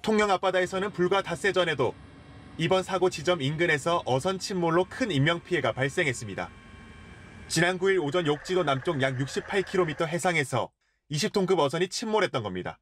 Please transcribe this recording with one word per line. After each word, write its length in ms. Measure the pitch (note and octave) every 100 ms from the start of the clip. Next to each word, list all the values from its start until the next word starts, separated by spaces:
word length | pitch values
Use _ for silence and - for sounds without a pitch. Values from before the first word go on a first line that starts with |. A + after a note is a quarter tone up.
통영 300 | - G#3+ G#3
앞바다에서는 600 | F#3 F#3+ F#3 F3+ F#3+ G3+
불과 300 | - F3+ G3
닷새 300 | F#3 E3+ G3+
전에도 420 | F#3 E3+ C#3+ A#2 - - - - - - -
이번 240 | D#3+ F#3
사고 280 | F3+ F#3+ F#3
지점 320 | F3 D3+ F3+
인근에서 600 | C3+ D#3 E3+ D3 E3 E3+ -
어선 340 | B2+ F3+ F#3+
침몰로 460 | - F#3 E3+ E3 F#3
큰 220 | - B3
인명피해가 640 | C#3+ D3 E3+ - F3 B2
발생했습니다. 760 | A2 C#3 C3+ D#3 A#2 G#2+ F#2+ F2+ - - - - - - - - - -
지난 300 | D#3+ F3 F#3
구 140 | F#3+
일 80 | F#3+
오전 260 | D3 E3+ D#3+
욕지도 360 | D3 - F#3
남쪽 380 | D#3 C3+ F3+ D3+
약 180 | C3+ B2+
육십팔 440 | C#3 - - G3+
킬로미터 420 | F#3 F#3 E3 C#3+ E3
해상에서 680 | E3 F#3 E3 C#3 B2 F2+ _ _ _ _
이십 240 | D3 G#3+
톤급 260 | G#3 F3+ F#3
어선이 300 | E3 E3 F#3+
침몰했던 540 | - A3 G#3+ F3 C#3+
겁니다. 360 | G#2 F2+ E2+ -